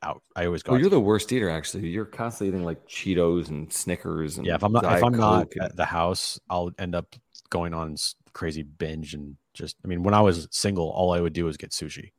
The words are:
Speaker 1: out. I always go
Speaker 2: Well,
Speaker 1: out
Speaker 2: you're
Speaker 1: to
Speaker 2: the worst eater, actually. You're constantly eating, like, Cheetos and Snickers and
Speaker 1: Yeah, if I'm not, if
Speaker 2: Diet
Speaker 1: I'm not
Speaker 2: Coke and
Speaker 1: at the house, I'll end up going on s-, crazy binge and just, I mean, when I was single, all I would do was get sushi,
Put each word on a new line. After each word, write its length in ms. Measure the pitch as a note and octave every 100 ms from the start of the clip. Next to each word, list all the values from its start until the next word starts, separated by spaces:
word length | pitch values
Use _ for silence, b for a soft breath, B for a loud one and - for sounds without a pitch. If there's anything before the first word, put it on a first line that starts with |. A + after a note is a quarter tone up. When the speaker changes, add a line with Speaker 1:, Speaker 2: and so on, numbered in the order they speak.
Speaker 1:
out. 200 | D#2 C#2+ _
I 120 | - F2
always 160 | E2+
go 100 | -
Speaker 2:
Well, 40 | B2+
Speaker 1:
out 40 |
Speaker 2:
you're 100 | F3+
Speaker 1:
to 60 | F#3
Speaker 2:
the 40 |
worst 320 | G2+ G#2+ -
eater, 160 | B2+ G2
actually. 360 | D#2+ D#2 F#2 E2
You're 160 | F#2+
constantly 440 | G#2 - A#2 A2+ G2 F#2
eating, 80 |
like, 220 | F2 D#2+ -
Cheetos 600 | - G2 F2 E2+ F2 D#2
and 240 | D2+ D#2
Snickers 680 | - - F2+ F2 D#2+ D2+ D#2
and 80 | C2+
Speaker 1:
Yeah, 100 | E2
if 80 |
I'm 80 | G#2
not, 120 | A2+
if 60 | F2
Speaker 2:
Diet 140 | E2+
Speaker 1:
I'm 80 | A#2+
not 320 | A#2+ G#2+ G#2+
Speaker 2:
Coke 120 | - F2
and 80 | F#2
Speaker 1:
at 100 | F2
the 80 |
house, 560 | E2 E2+ E2+ F#2 - - -
I'll 220 | F2+ F2 -
end 160 | F2+
up 200 | F2 E2+ - _ - -
going 240 | - F2
on 180 | E2 D#2+
s-, 240 | D2+ - - _
crazy 300 | - E2+ D#2
binge 500 | D2 D2+ D#2+ D#2 D2
and 220 | D2+ C#2+ C#2+ _
just, 240 | - E2 -
I 40 | F#2
mean, 140 | F2
when 120 | F#2
I 60 | G#2
was 260 | G#2 E2+ D#2+
single, 380 | - G2+ F#2+ D#2+
all 240 | - F2+
I 80 | F2
would 140 | E2+
do 100 | D#2
was 120 | E2+ D#2
get 120 | -
sushi, 400 | - D#2+ - -